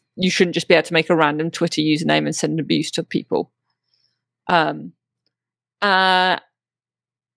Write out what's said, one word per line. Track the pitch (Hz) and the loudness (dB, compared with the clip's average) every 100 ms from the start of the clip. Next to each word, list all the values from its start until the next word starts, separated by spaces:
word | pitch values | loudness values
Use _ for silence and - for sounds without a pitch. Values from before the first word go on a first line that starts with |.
| _ - | _ -4
you | 185 | -2
shouldn't | - 180 165 | 2 0 0
just | - | 2
be | |
able | 170 - | 2 4
to | |
make | 165 156 | -2 2
a | 165 | 2
random | 151 151 165 | 2 0 -4
Twitter | - 170 - | -2 -4 -2
username | 156 151 160 151 151 | 0 0 2 0 0
and | 151 | -4
send | 151 156 | -4 -4
abuse | 147 156 160 | -2 -2 -2
to | - | -6
people. | 165 - - - - _ _ _ _ _ _ _ _ _ - | -6 -6 -4 -4 -4 _ _ _ _ _ _ _ _ _ 0
Um, | 175 151 151 147 _ _ _ _ _ _ _ _ - | 0 0 -4 -12 _ _ _ _ _ _ _ _ -4
uh, | 202 190 185 185 185 - _ _ _ _ _ _ _ _ _ | 0 2 2 2 2 -2 _ _ _ _ _ _ _ _ _